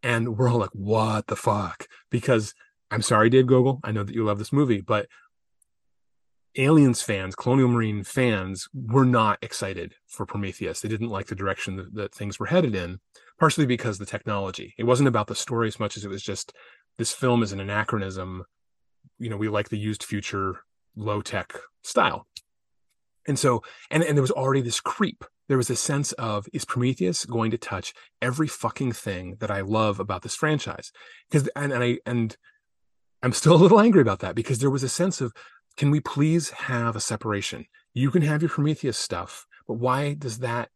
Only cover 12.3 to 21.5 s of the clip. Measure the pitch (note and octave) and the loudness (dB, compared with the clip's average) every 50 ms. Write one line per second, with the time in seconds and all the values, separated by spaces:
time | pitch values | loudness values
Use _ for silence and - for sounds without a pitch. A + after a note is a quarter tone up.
12.3 | F#2+ - A2 - E3 F#3 E3+ C3 G#2 F#2+ F2 F2 F2+ G2 _ _ _ - _ _ | -8 -8 -4 0 2 2 2 2 0 -2 -4 -6 -10 -12 _ _ _ -20 _ _
13.3 | _ _ D#3+ D#3 - - D3+ B2+ B2 A#2 - A#2+ G#2 F#2 G2+ - - G#2+ _ A2+ | _ _ 2 2 4 4 2 2 2 0 -2 -4 -4 -4 -8 -8 -10 -8 _ -4
14.3 | G#2+ G2+ G2 F#2+ G2 - - - - - A2+ A#2 B2+ B2 C#3+ C3+ A#2 A2 G#2 - | -4 -4 -4 -6 -8 -10 -12 -14 -8 -4 2 2 4 4 4 4 4 2 -2 -2
15.3 | - - - - B2 A#2 A#2 A2 - - A2 G2+ - G#2 G2+ G2+ G2 G2 - - | -6 -8 -6 -4 -2 -2 -2 -2 -2 -4 -6 -6 -6 -8 -10 -10 -10 -10 -8 -8
16.3 | G2 - - - - _ - - - _ _ _ _ - A#2 - - - - B2+ | -8 -8 -8 -14 -16 _ -20 -20 -20 _ _ _ _ -6 -6 -6 -4 0 2 2
17.3 | B2 A#2+ A2+ G#2 G2 G2 G2 G2 G2+ G#2+ G#2+ - - G#2+ G2 F#2+ F#2 F#2+ F#2 F#2 | 4 4 2 0 -2 -8 -6 -4 -2 -2 -2 -2 -2 -4 -4 -4 -8 -8 -8 -8
18.3 | F#2 F#2 F#2 _ _ _ _ _ _ _ _ _ _ _ _ - _ _ A#2 A2+ | -10 -12 -12 _ _ _ _ _ _ _ _ _ _ _ _ -20 _ _ -8 -8
19.3 | A2+ G#2 G#2+ G#2+ G#2 G#2 G#2+ - - G#2 G#2 G#2+ G#2+ - - - - G2+ G2+ - | -4 -4 -2 0 0 -2 -2 -2 -4 -4 -4 -4 -6 -6 -8 -6 -6 -6 -6 -4
20.3 | - G2 G2 F#2+ F#2 - _ _ _ _ _ _ _ A2 G#2 G#2+ G#2 G#2 G2+ - | -4 -4 -4 -4 -6 -8 _ _ _ _ _ _ _ -8 -6 -4 -4 -4 -6 -4
21.3 | - G2 F2 _ | -6 -6 -6 _